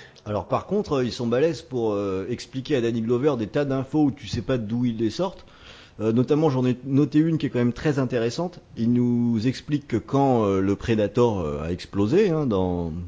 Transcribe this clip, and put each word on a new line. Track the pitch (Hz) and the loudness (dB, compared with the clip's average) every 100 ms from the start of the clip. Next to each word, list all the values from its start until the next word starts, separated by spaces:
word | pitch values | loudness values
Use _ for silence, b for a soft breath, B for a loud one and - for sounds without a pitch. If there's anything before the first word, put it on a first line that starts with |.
| B - - | B -16 -6
Alors | 101 - | -6 -2
par | 123 - | -4 -2
contre, | 202 - 139 | -4 0 -2
ils | 120 | -2
sont | - 117 | -2 0
balèzes | 120 165 139 | 2 2 0
pour, | - 127 113 | -6 -2 0
euh, | 101 98 95 95 | 0 0 -2 -4
expliquer | 120 - 135 127 135 | -8 -8 -10 -2 0
à | |
Danny | 117 117 | 0 0
Glover | 110 120 147 123 | 0 0 2 0
des | 104 | -2
tas | 143 143 | -2 -2
d'infos | 135 131 156 147 | -2 -2 2 2
où | |
tu | - 101 | 0 -6
sais | 123 | -6
pas | 98 131 | -2 -2
d'où | 104 120 123 | -2 -2 -2
ils | 113 | 0
les | 113 | -2
sortent. | 135 185 - b b b b b - | -2 -6 -8 b b b b b -4
Euh, | 107 | 0
notamment, | 117 123 151 160 | 2 2 2 2
j'en | 131 127 | 2 0
ai | 123 131 | -2 0
noté | 139 143 151 | 2 4 4
une | 165 156 | 2 0
qui | 131 | 0
est | |
quand | 123 | 0
même | 120 | 0
très | - 156 139 | 0 0 0
intéressante. | 123 123 117 160 175 - - - | 0 0 -2 -2 -6 -8 -14 -2
Il | 117 | 0
nous | 120 123 120 120 113 127 | 2 2 2 2 2 0
explique | 127 - 147 - | -2 -4 -6 -2
que | 110 | -4
quand, | - 135 139 120 101 | 0 2 4 4 2
euh, | 95 | 2
le | 98 98 | 0 0
Predator, | - 110 101 120 120 98 | 0 0 2 4 2 2
euh, | 76 73 | -2 -4
a | 80 | -4
explosé, | 90 - 98 104 175 208 | -6 -4 -2 2 4 2
hein, | 156 139 | 2 0
dans, | 95 90 87 85 82 | 0 0 -2 -4 -6